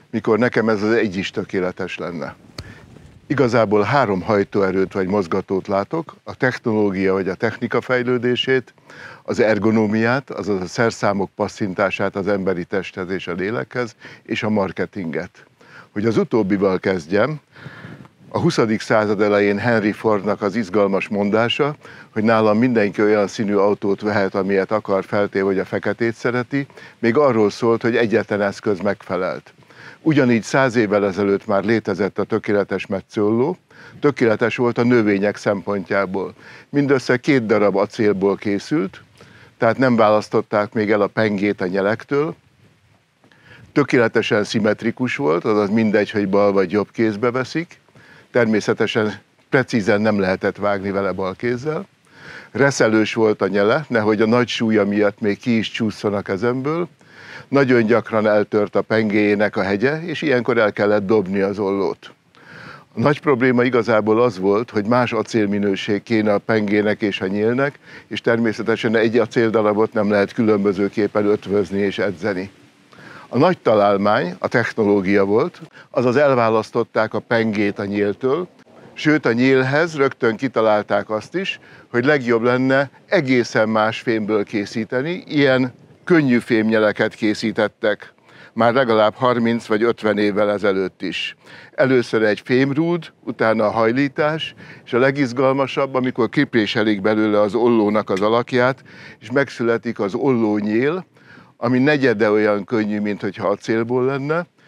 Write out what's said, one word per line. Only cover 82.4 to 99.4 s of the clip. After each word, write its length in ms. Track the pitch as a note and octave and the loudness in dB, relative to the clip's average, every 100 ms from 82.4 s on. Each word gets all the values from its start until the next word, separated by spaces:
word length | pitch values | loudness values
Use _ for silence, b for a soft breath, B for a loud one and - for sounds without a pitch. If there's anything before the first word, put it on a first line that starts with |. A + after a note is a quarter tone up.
lenne 480 | A#2 B2 C3 C3+ C#3 - - | 2 0 2 0 0 -8 -2
egészen 640 | G3 C3 B2+ A2+ B2 A2 | -2 2 0 2 0 0
más 320 | A2 A2 A2 | 2 0 -2
fémből 440 | - A2+ G#2 G#2+ | -4 -4 0 -2
készíteni, 800 | G2+ A2 G2+ A#2 G#2+ B2+ D3 F3+ - | -2 -6 -6 -8 -6 -4 -4 -8 -6
ilyen 460 | D3+ C#3 C3 B2+ - - - | 0 2 2 0 -6 -20 -14
könnyű 340 | - E3+ C#3 A#2+ | 2 2 4 2
fémnyeleket 760 | - A2+ A2 A2 G#2+ G2+ A2 | 2 0 2 2 2 2 -2
készítettek 1000 | - G#2+ G#2 A2+ G2+ G#2 - G#2+ G2+ - _ B B B | 0 -2 -2 -4 -2 -2 0 -2 -2 -8 _ B B B
már 200 | A2 A#2 | 0 2
legalább 420 | A#2+ B2 A2 G#2+ | 2 2 4 4
harminc 520 | G#2 B2 A#2+ A#2 A#2 - | 2 0 2 0 -2 -2
vagy 160 | G#2+ | 0
ötven 360 | A#2 A2+ G#2+ G#2 | 0 0 -2 0
évvel 320 | G#2 G2 G#2 | 0 0 0
ezelőtt 520 | G#2 G2+ F#2+ F#2 - | 0 0 0 -2 -6
is. 340 | F#2 - - - B B B | -8 -8 -8 -12 B B B
Először 480 | - C3+ C3 A#2 A2 | -2 2 2 2 0
egy 180 | A2 G2+ | 0 0
fémrúd, 680 | - B2+ C#3 C3+ E3 F3 E3 _ | 0 0 0 0 -2 -2 -6 _
utána 420 | - A#2+ A2+ A2 G#2 | -12 -2 0 2 0
a 40 | |
hajlítás, 840 | G#2+ A2+ B2 C#3+ D3+ D3+ D#3+ - - B B | 2 0 0 -2 -2 -2 -2 -8 -14 B B
és 80 | - | -4
a 60 | A#2 | 0
legizgalmasabb, 960 | C3+ C#3 C3 A#2+ C3 C3+ C3 - C3+ | 2 2 -2 0 0 0 -2 -2 -2
amikor 340 | C3 B2+ B2 A2 | -2 -2 0 -2
kipréselik 720 | - C#3 A#2 G2+ A#2 A2 G#2 | 0 0 2 0 0 0 0
belőle 400 | G#2 G#2+ A2 G#2 | 0 0 2 2
az 140 | G#2 | 2
ollónak 560 | A2 A#2+ A#2 G#2 G#2+ G2 | 2 2 4 2 2 0
az 100 | F#2+ | 0
alakját, 640 | G#2 A#2 A#2+ B2+ B2+ B2+ - B B B | 2 0 0 0 0 -2 -10 B B B
és 120 | A2 | -6
megszületik 680 | C3+ | -2